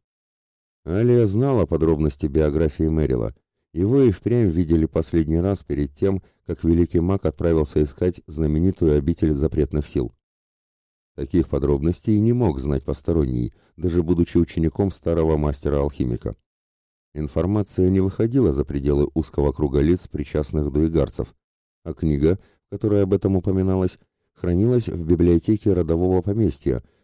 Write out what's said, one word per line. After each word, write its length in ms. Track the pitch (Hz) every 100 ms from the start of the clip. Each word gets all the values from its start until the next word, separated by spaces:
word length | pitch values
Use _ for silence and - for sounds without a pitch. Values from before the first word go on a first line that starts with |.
| _ _ _ _ _ _ _ _ -
Алия 400 | 92 120 120 110
знала 400 | 101 139 127 85
подробности 600 | 82 80 78 78 - 78
биографии 600 | 69 78 73 80 - 80
Мэрила. 480 | 80 73 64 53 - _ _ _
Его 280 | 82 98 139
и 100 | 127
впрямь 360 | 92 - 120 107
видели 380 | 80 82 82 78
последний 560 | 85 78 82 76 82
раз 220 | 92 98
перед 300 | - 71 71
тем, 300 | - 98 95 - _ -
как 180 | 85
великий 380 | 82 85 87 87
маг 240 | 85 98 -
отправился 580 | - 85 80 76 78
искать 380 | 76 - 90 85 -
знаменитую 680 | 76 78 76 90 90 82 73
обитель 360 | 71 85 82
запретных 520 | 71 76 76 73 76 71
сил. 280 | 71 60 - _ _ _ _ _ _ _ _ _ -
Таких 340 | 69 90 76
подробностей 680 | 71 69 71 76 87 - 104
не 140 | 110
мог 260 | 120 113 67
знать 240 | 67 69
посторонний, 680 | - 71 - 82 69 60 58 - _ -
даже 240 | 85 85
будучи 360 | 82 87 85 87
учеником 540 | 85 - 80 - 101
старого 460 | - - 82 80 78
мастера-алхимика. 1000 | 73 73 - 71 71 - 64 58 - - _ _ _ _ _ _ _
Информация 760 | 73 76 - 87 104 98 - 92
не 100 | 95
выходила 520 | 95 - 113 131 104
за 120 | 69
пределы 460 | 69 71 69 71 73
узкого 380 | - 78 - 71
круга 300 | 65 76 69
лиц, 260 | 73 92 -
причастных 640 | 73 73 80 76 78 71
дуэгарцев, 600 | 69 80 80 67 - - _ _ _ _ _
а 100 | -
книга, 460 | 76 82 71 76 95 _ _ _
в 20 |
которой 340 | 101 110 101
об 100 | 98
этом 220 | 98 98 95
упоминалось, 600 | 87 95 95 95 92 - _ _ _
хранилась 560 | _ 87 87 113 123 113
в 160 | - 80
библиотеке 640 | 85 85 85 - 107 104
родового 500 | 90 82 82 90 92
поместья, 600 | 87 101 101 - - 62 - _